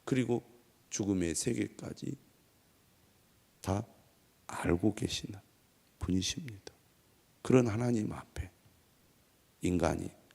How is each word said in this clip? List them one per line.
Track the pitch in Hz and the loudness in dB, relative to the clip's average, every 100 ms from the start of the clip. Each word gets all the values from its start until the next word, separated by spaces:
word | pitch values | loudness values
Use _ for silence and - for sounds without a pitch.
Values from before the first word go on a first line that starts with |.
그리고 | - 131 120 120 - - _ _ _ | 0 2 2 0 -2 -18 _ _ _
죽음의 | - 98 95 85 | -2 2 2 2
세계까지 | 78 - - 101 - - - - - - _ _ _ _ _ _ _ _ _ _ _ _ _ | 0 -2 -2 -4 -8 -12 -8 -8 -10 -14 _ _ _ _ _ _ _ _ _ _ _ _ _
다 | - 101 113 - _ _ _ _ - | -2 -2 -4 -14 _ _ _ _ -12
알고 | - - 87 110 | -4 0 2 2
계시는 | - - - - 101 - _ _ _ _ - | 0 -2 -4 -8 -12 -18 _ _ _ _ -6
분이십니다. | - 92 92 - 143 98 - - _ _ _ _ _ _ | 0 0 0 -4 -8 -12 -18 -20 _ _ _ _ _ _
그런 | - 127 120 | 4 6 6
하나님 | 107 123 117 107 | 2 0 0 -2
앞에 | - - - 92 - - _ _ _ _ _ _ _ _ _ | -6 -10 -10 -12 -14 -20 _ _ _ _ _ _ _ _ _
인간이 | 90 90 80 - - - - | 0 2 2 0 -4 -12 -20